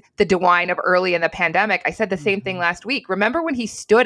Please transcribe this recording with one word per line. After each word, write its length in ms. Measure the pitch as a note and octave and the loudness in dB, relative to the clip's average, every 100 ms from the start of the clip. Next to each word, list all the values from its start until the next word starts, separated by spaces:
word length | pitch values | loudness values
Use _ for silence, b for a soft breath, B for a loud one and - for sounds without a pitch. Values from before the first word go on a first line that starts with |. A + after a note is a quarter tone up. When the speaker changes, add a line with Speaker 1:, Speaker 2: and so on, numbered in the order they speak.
| b - | b -2
Speaker 1:
the 100 | F#3+ | 0
DeWine 440 | F#3 F3+ F3 F3+ | 2 4 2 2
of 80 | F3+ | -2
early 320 | F3+ F3+ F#3 E3+ | 0 2 2 0
in 60 | |
the 80 | E3 | 0
pandemic. 520 | - E3+ F3 G#3 F#3 - | 0 0 2 2 0 -2
I 40 | |
said 220 | F3 G#3 | -4 -4
the 60 | F#3+ | -2
same 220 | D3+ G3 | -2 -4
thing 180 | G3 F3+ | -4 -2
Speaker 2:
Mm-hmm. 40 | |
Speaker 1:
last 240 | F3 F3+ G#3 | -2 -2 -6
week. 240 | C4+ - | -6 -4
Remember 320 | F#3+ G#3+ D#4+ | -2 0 0
when 140 | E4 B3 | -4 -4
he 100 | A3 | -6
stood 400 | - - A3 | -10 2 4